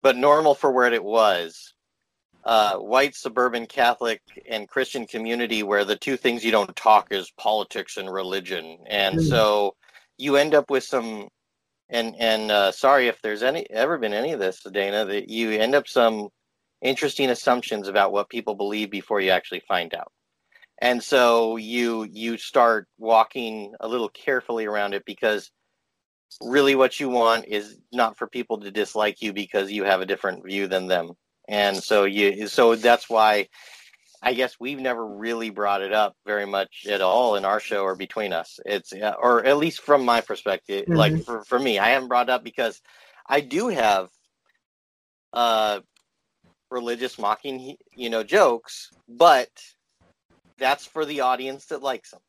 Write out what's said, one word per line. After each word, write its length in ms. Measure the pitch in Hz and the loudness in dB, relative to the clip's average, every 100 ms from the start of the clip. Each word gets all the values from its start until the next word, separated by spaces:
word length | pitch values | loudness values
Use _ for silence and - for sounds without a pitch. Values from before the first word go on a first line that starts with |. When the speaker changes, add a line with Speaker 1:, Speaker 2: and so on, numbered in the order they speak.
Speaker 1:
but 160 | 135 123 | 2 4
normal 360 | 143 147 156 | 4 6 4
for 160 | 139 143 | 2 2
where 180 | 127 123 | 2 2
it 100 | 117 | 2
was, 680 | 95 110 107 90 82 - - _ _ _ _ _ _ _ | 0 2 4 2 -4 -12 -20 _ _ _ _ _ _ _
uh, 320 | - 113 104 98 | 0 2 2 -2
white 400 | 104 127 143 - | 0 2 2 -4
suburban 500 | 131 113 123 117 113 | -6 -2 0 -2 -6
Catholic 560 | - 120 120 117 110 _ - - | 0 0 2 -4 -6 _ -20 -10
and 180 | 110 101 | -8 -6
Christian 400 | - 131 131 110 | -4 -4 -6 -8
community 560 | 113 113 120 117 110 | -8 -6 -4 -2 -4
where 220 | 101 104 101 | 0 0 0
the 100 | 104 | -2
two 220 | - 127 | -2 -2
things 260 | 127 120 | -2 -2
you 80 | 113 | 2
don't 240 | 107 95 - | 2 0 0
talk 380 | 110 104 - | 4 4 4
is 180 | 98 90 - | -6 -6 -6
politics 580 | 107 107 95 110 92 - | -2 -2 -4 -8 -10 -10
and 160 | 95 | -8
religion. 680 | 95 92 95 90 90 80 82 - | -8 -6 -6 -6 -10 -10 -18 -6
And 300 | 104 98 165 | 0 0 2
Speaker 2:
Mm. 60 | 160 | 2
Speaker 1:
so 460 | 120 107 104 101 - _ - _ _ | 4 4 4 0 -4 _ -20 _ _
you 180 | 139 139 | 0 2
end 180 | 151 | 4
up 160 | 151 135 | 2 4
with 140 | 135 | -2
some, 460 | - 131 113 107 101 _ _ _ _ _ _ | 0 -6 -4 -10 -14 _ _ _ _ _ _
and, 240 | 117 113 104 | -4 -4 -2
and, 320 | 113 110 107 | 0 0 2
uh, 220 | 104 98 | 2 2
sorry 340 | - 135 139 123 | 2 4 4 2
if 140 | - | -2
there's 220 | 110 104 | -6 -2
any, 260 | 123 160 - | -2 -2 -6
ever 280 | 110 139 165 | -2 -2 0
been 160 | 110 | -2
any 200 | 104 139 | -2 -4
of 60 | 143 | -2
this, 220 | 92 92 101 | -4 -4 -8
Dana, 360 | 98 98 104 101 | -4 -2 -2 -2
that 240 | 101 - | -4 -4
you 220 | 113 113 | -4 -2
end 240 | 107 113 143 | 0 2 2
up 120 | - | 2
some 400 | 131 117 110 104 _ _ _ _ _ | 2 2 2 -10 _ _ _ _ _
interesting 480 | 131 135 143 - 135 | -4 -2 -4 0 -2
assumptions 580 | 120 - 123 - 107 98 | 0 0 0 -2 -6 -2
about 240 | 101 98 | 0 2
what 160 | 101 101 | 0 -4
people 260 | 120 107 101 | -6 -8 -6
believe 340 | 101 107 104 | -4 -4 -6
before 300 | 101 - 104 | -8 -4 -2
you 80 | 95 | 2
actually 300 | 90 - 90 | 0 0 -14
find 320 | _ 92 85 85 | _ -4 -2 -10
out. 160 | - _ _ _ _ _ _ _ | -12 _ _ _ _ _ _ _
And 220 | 123 123 | 0 0
so 520 | - 135 120 117 113 113 | 0 4 6 4 2 -2
you, 480 | 110 120 120 113 | -6 -2 -2 -2
you 340 | 110 107 113 113 | -8 -8 -8 -8
start 500 | - 135 117 110 92 _ | -2 2 4 2 -4 _
walking 720 | 113 110 110 135 117 110 101 110 | 2 4 4 -2 -8 -8 -12 -12
a 80 | 113 | -6
little 220 | 120 107 | -4 -6
carefully 560 | - - 131 - 117 107 | -6 -4 -4 -4 -6 -4
around 280 | 104 101 | -4 -4
it, 100 | 101 - | -6 -10
because 440 | 101 110 107 - _ _ _ _ _ _ _ _ - | -2 0 -2 -6 _ _ _ _ _ _ _ _ -14
really 360 | 117 139 139 135 | -2 2 4 4
what 240 | 131 - | 2 2
you 100 | 139 | -2
want 360 | 123 117 113 - | 2 2 2 -2
is 320 | 104 104 - _ | -8 -8 -20 _
not 240 | 123 113 107 | -2 -2 -2
for 120 | 113 | -10
people 320 | 120 117 107 | -8 -6 -8
to 100 | 101 | -6
dislike 500 | 101 101 107 107 - | -4 -4 0 -2 -2
you 100 | 107 | -8
because 380 | 101 95 104 98 | -8 -4 -4 -2
you 140 | 104 98 | -4 0
have 160 | 92 | 0
a 40 | 95 | 0
different 400 | 98 98 92 95 | -4 -4 -8 -8
view 220 | 98 98 | -6 -2
than 180 | 92 92 | -4 0
them. 280 | 90 85 90 _ _ - | -2 -2 -14 _ _ -6
And 280 | 104 101 98 | -2 0 -2
so 280 | - 107 | 0 2
you, 440 | 101 101 101 98 104 | 2 2 0 0 -4
so 280 | - 117 113 | 4 4 4
that's 340 | 117 117 - | 4 2 2
why 380 | 113 107 107 95 - - - - _ _ _ | 2 4 2 -2 -14 -20 -20 -20 _ _ _
I 120 | 123 127 | -4 -2
guess 220 | 127 - | -4 -4
we've 200 | 123 143 | -10 -6
never 240 | 131 117 110 | -6 -6 -8
really 420 | 101 113 117 113 | -8 -6 -6 -6
brought 320 | 101 104 101 | -4 -2 -2
it 120 | 95 | 0
up 220 | 107 101 _ 101 | 0 0 _ -6
very 180 | 104 101 | -4 -2
much 400 | 98 95 - 104 | -4 -4 -8 -4
at 140 | 101 | 0
all 360 | 92 110 123 101 | 2 4 2 0
in 60 | 98 | 0
our 140 | 107 | -2
show 220 | - 104 | -2 -4
or 140 | 98 92 | -2 -4
between 360 | 95 - 101 | -8 -6 -4
us. 280 | 85 82 - | -6 -8 -16
It's, 300 | - 101 - | -6 -6 -6
uh, 220 | 95 107 - | -6 -6 0
or 240 | 120 117 127 | 2 4 4
at 120 | 147 | 2
least 240 | 165 - | 0 -4
from 240 | - 143 123 | 2 2 4
my 160 | 120 | 0
perspective, 640 | - 101 107 95 - 98 101 | 0 -6 -4 -4 -4 -6 0
Speaker 2:
Mm-hmm. 80 | 165 | 2
Speaker 1:
like, 220 | 151 160 160 | 2 2 -6
for, 180 | 117 104 | -10 -4
for 120 | 127 | -2
me, 220 | 135 101 | 0 0
I 100 | 107 | 2
haven't 200 | 135 127 | 0 0
brought 200 | 123 120 | -2 0
it 20 | |
up 120 | 123 | -2
because 380 | 117 - 117 - _ - _ _ - | -4 -4 -4 -4 _ -20 _ _ -2
I 140 | 151 | -2
do 280 | 139 156 240 | 0 -4 -2
have, 400 | 160 110 98 90 _ _ _ _ _ _ _ _ _ _ _ _ | 0 2 0 -2 _ _ _ _ _ _ _ _ _ _ _ _
uh, 460 | - 120 110 107 101 _ _ _ _ _ _ _ _ _ | 0 2 2 0 -2 _ _ _ _ _ _ _ _ _
religious 480 | 127 120 120 123 - | -8 -6 -6 -8 -4
mocking, 600 | 104 107 143 131 127 - _ - | -4 -4 -6 -12 -14 -20 _ -10
you 140 | 117 | -4
know, 140 | 113 | -4
jokes, 680 | 104 202 165 117 - - - _ _ | 0 4 4 2 -8 -20 -20 _ _
but 420 | 120 170 139 123 _ - _ _ _ _ _ _ _ _ _ | 4 6 6 2 _ -20 _ _ _ _ _ _ _ _ _
that's 280 | 131 143 - | 0 0 -4
for 200 | 160 151 | -6 -4
the 160 | 147 | 0
audience 440 | 127 127 131 139 - | 0 0 -4 -10 -12
that 140 | 147 | -8
likes 280 | 135 120 - | -6 -6 -10
them. 80 | - | -20